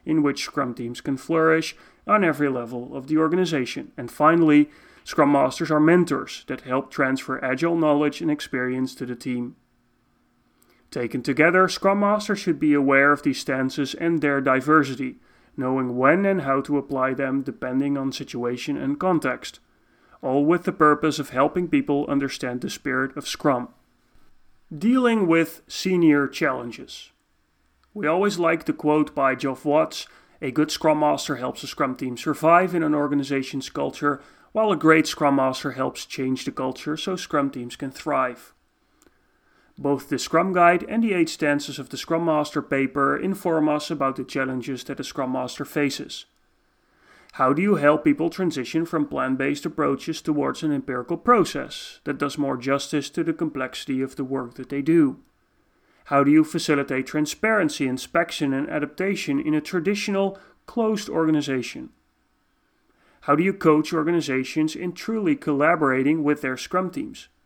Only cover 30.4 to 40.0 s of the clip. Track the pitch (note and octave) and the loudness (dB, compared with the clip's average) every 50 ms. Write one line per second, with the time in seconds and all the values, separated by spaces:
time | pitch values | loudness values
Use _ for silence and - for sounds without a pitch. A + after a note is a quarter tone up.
30.4 | - C#3 A#2 D3+ D3+ D3+ - - - D#3+ D3+ D3+ D3+ D3 D3 - - - C#3+ B2+ | -8 -4 0 0 0 0 0 0 2 2 4 4 4 2 2 0 -2 -6 -6 -6
31.4 | B2 C3 C3 - - - - - D#3 C3 B2+ - C#3 C3 B2 A#2 - D#3+ C#3+ - | -6 -8 -8 -8 -12 -10 -6 -4 -2 -2 -2 -4 -6 -8 -8 -6 -4 -4 -4 0
32.4 | - D#3+ E3+ F3 F#3+ F3+ F3 F3 D#3+ D3+ D3+ D3 D3 C#3+ C#3+ C#3+ C3+ C3+ C#3+ C3+ | 4 6 6 6 6 4 0 0 0 0 0 0 0 0 0 0 -2 0 -2 -4
33.4 | C3 - - C3+ C3 - - D3+ C#3+ C#3 C3+ - D3+ C#3+ C#3 C#3 - - _ _ | -4 -4 -8 -10 -10 -8 -6 -6 -6 -6 -4 -2 -2 -2 -2 -2 -6 -18 _ _
34.4 | _ _ - G#3+ A3 G#3+ G3 D3 D3+ D#3 D#3+ D#3+ D#3 - - - D#3 C#3+ C#3 C3+ | _ _ -2 0 2 2 2 4 4 4 6 4 4 0 -2 0 2 2 2 2
35.4 | C3 C3 C3 - - C#3+ B2+ C3 C3 C3+ - - - - - - C3 C3 C3 B2 | 2 0 -2 -2 -6 -6 -6 -4 -4 -4 -6 -8 -12 -12 -8 -6 -4 -2 -4 -4
36.4 | - - C3 - C3 C3 C3 - - D3 D3+ D#3 - - F#3 F#3 - - - D3 | -4 -8 -6 -6 -4 -6 -6 -6 -8 -8 -8 -6 -6 -6 -6 -6 -6 -4 -2 -2
37.4 | C#3 C#3 C3+ C3 A#2+ A#2+ - - D3 C3+ C3+ - - D#3 C#3+ C3+ C3 B2 A#2+ - | 0 -2 -4 -8 -12 -12 -12 -10 -10 -10 -10 -10 -6 -2 -2 0 0 -2 -4 -10
38.4 | - - _ _ _ _ _ _ _ _ _ _ _ _ _ _ _ _ _ _ | -18 -20 _ _ _ _ _ _ _ _ _ _ _ _ _ _ _ _ _ _
39.4 | _ _ _ _ _ _ _ - C#3 C#3 C#3+ C3+ | _ _ _ _ _ _ _ -6 -2 -2 -2 -2